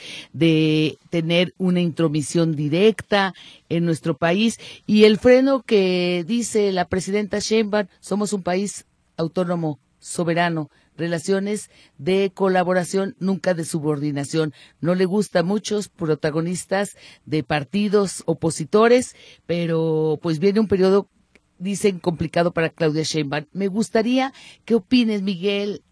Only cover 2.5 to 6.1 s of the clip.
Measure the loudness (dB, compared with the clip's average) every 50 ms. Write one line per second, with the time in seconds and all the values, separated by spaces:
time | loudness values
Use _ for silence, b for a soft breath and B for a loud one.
2.5 | 0 -2 -2 -2 0 4 4 2 2 0 -2 -2 0 0 0 -2 B B B B
3.5 | B B B _ -2 -2 0 0 -2 -2 -2 -4 -2 0 0 0 2 2 2 0
4.5 | 0 B B B B B B 2 6 8 8 8 6 6 6 6 6 6 6 4
5.5 | 0 0 0 0 2 2 2 2 2 0 0 0